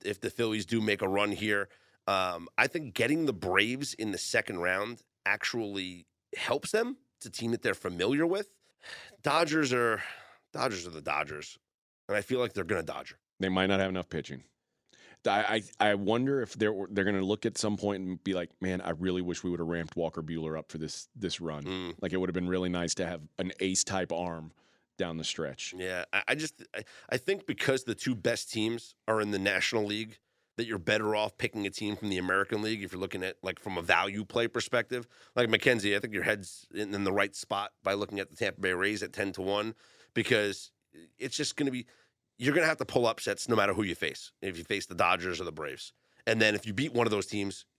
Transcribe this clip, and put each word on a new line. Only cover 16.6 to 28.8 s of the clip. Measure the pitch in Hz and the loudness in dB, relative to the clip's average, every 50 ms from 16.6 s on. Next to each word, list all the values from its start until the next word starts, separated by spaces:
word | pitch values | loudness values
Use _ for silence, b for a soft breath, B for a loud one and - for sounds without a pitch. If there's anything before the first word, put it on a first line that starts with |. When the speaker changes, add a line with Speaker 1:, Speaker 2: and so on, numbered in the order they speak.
| 110 107 107 95 98 87 | 2 2 2 0 -4 -2
Speaker 2:
they're | 104 101 95 | 0 2 4
gonna | 104 101 95 | 4 4 4
look | 95 95 107 - - | 2 2 0 2 0
at | 113 - - | -2 0 0
some | - 104 104 | 0 0 0
point | 95 101 101 101 95 | 2 0 0 0 0
and | 92 92 90 82 - | -2 -4 -6 -2 -2
be | 98 | 0
like, | 92 90 85 - - _ | 0 0 -2 -4 -6 _
"Man, | 92 92 90 90 | -2 -2 0 0
I | 92 87 | -2 -2
really | 82 78 92 92 90 90 | -2 0 0 0 0 0
wish | 90 87 85 - - | 0 -2 -4 -4 -2
we | 90 | -2
would've | 87 82 85 | -2 -2 -2
ramped | 82 85 85 80 76 - | -2 -2 -2 -4 -4 -2
Walker | 85 82 80 - 85 | -2 -2 -2 -2 -4
Buehler | 80 78 82 80 80 78 78 80 | -6 -4 -4 -4 -4 -4 -4 -6
up | 76 - | -6 -8
for | - 78 | -8 -8
this, | 78 73 - - - - _ | -8 -8 -8 -10 -12 -14 _
this | 117 101 85 - - | -6 -4 -4 -4 -4
run. | 85 80 76 73 73 | -4 -6 -6 -6 -6
Speaker 1:
Mm. | 92 92 92 92 87 85 - | -6 -6 -4 -6 -6 -6 -4
Speaker 2:
Like, | 98 87 | -4 -2
it | 92 92 | 0 0
would've | 92 90 85 | 0 0 0
been | 90 90 87 | 0 0 0
really | 92 92 90 90 | 0 0 0 0
nice | 90 87 85 80 - | 0 0 0 -2 -2
to | - 90 | -2 -2
have | 85 87 80 76 - _ - | -4 -4 -8 -10 -12 _ -6
an | 92 92 - - | -6 -6 -2 -2
ace-type | 95 95 92 90 - - 98 92 90 - | 0 0 2 0 0 0 0 -2 0 -2
arm | 85 85 90 87 82 80 78 80 - b b b b b b b _ | -2 -2 -2 -4 -4 -6 -10 -12 -16 b b b b b b b _
down | - 92 85 82 80 | -4 -4 -4 -4 -4
the | 78 | -4
stretch." | - - - 78 69 67 - - - 90 | -4 -4 -4 -4 -6 -6 -8 -10 -10 -8
Speaker 1:
Yeah, | 92 92 92 92 90 - - - | -6 -6 -4 -4 -6 -4 -2 -2
I, | 101 - - | -2 0 0
I | 131 | 0
just, | 151 156 151 - - - - - | 0 -2 -6 -8 -12 -18 -12 -10
I, | 107 107 B B B B B | -10 -10 B B B B B
I | - 123 | -2 0
think | - - 196 196 - | 0 0 0 0 -2
because | - 135 - - 143 135 131 - | -4 -4 0 2 2 2 2 2
the | 120 104 | -2 -6
two | - - 131 123 | -2 0 -2 -2
best | 101 - 117 117 - - - | 2 2 0 0 0 -2 -4
teams | - 110 107 110 117 117 | -2 0 0 0 0 -2